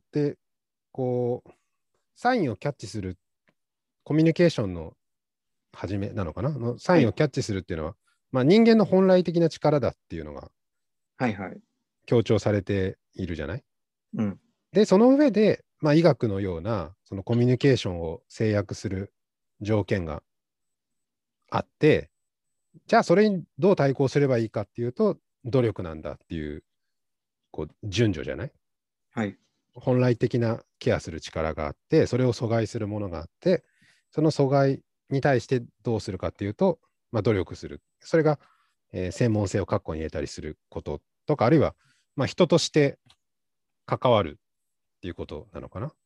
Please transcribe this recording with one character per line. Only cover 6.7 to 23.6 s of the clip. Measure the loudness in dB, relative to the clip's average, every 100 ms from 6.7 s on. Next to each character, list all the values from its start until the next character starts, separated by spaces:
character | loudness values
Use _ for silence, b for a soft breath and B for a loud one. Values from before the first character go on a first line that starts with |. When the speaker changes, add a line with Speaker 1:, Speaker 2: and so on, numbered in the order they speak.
| -4
Speaker 1:
サ | 2 4
イ |
ン | 4
を |
キ | 2
ャ | -2
ッ |
チ | -2
す | -4
る | -6
っ |
て | -6
い | -6
う |
の | -8
は、 |
Speaker 2:
は | -10
い。 | _ _ _
Speaker 1:
ま | 0
あ、 |
人 | 4 6 6
間 | 4
の | 4
本 | 4 6
来 | 4
的 | 2 2
な | 0
力 | 2 2 2
だ | 0
っ | -4 -12
て | -12
い |
う |
の | -12
が | -14 -18 _ _ _ _ _ _ -4
Speaker 2:
は | -4
い、 | -4
は | -10
い。 | -14 _ _ _ _ 0
Speaker 1:
強 | 2
調 | 2 2
さ | 2
れ | -2
て | -2 -2 -2 -6 _
い | -10 -8
る | -6
じ |
ゃ | -8
な | -10
い？ | _ _ _ _ _ -6
Speaker 2:
う |
ん。 | -6 -6 _ _ _
Speaker 1:
で、 | 0 4
そ | 6
の | 6
上 | 6 4
で、 | 2 2 0 _ -4
ま | 2
あ、 |
医 | 4
学 | 4 4 0
の | -2
よ | -4 -4
う |
な、 | -4 -6 -6 -12
そ | -14 -10
の |
コ | -2 2
ミ | 2
ュ |
ニ | 4
ケ | 2
ー | 2
シ | 0
ョ |
ン | -6
を | -8 -10 _
制 | -4 0
約 | 0 -2
す | -8 -8
る | -8 -10 _ _ _ _ -10
条 | -2 -2
件 | 0 -2 -4
が | -10 _ _ _ _ _ _ _ _ _ _ _ _ -8
あ | -8
っ | -6 0
て、 | 2 2 0 _ _ _ _ _ _ -14 0
じ | 2
ゃ |
あ |
そ | 4 4
れ | 4
に | 0 -8
ど | -2